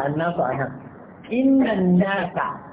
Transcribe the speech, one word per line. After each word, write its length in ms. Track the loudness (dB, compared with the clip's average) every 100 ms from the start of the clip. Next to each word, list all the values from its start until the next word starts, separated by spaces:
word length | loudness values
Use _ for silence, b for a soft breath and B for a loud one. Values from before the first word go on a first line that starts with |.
| 0
annasu 360 | -2 -2 -2
a 120 | -2 -2
nan. 140 | -6 -8 -16 -20 -20 -20 -6
Innan 680 | 0 4 4 4 2 4 4
nasa, 600 | 2 0 -4 -4 -4 -6 -14